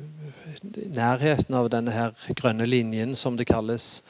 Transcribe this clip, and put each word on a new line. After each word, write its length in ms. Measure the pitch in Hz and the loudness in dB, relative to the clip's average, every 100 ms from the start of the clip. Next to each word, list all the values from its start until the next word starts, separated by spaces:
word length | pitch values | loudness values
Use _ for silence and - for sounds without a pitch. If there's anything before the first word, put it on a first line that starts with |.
| 151 156 151 - 160 147 196 208 202 | -16 -14 -16 -16 -16 -14 -12 -10 -6
nærheten 600 | 127 120 127 151 135 - | 0 2 4 2 2 2
av 160 | 127 120 | 2 2
denne 200 | 117 117 | 2 0
her 200 | 113 117 110 - | 0 -2 -4 -8
grønne 320 | - 127 110 117 | 0 2 2 2
linjen, 480 | 127 113 110 117 131 | 2 2 0 -2 -2
som 180 | 135 120 | -2 -2
det 100 | 120 | 2
kalles, 560 | 113 110 117 - - - | 2 2 -2 -2 -4 -8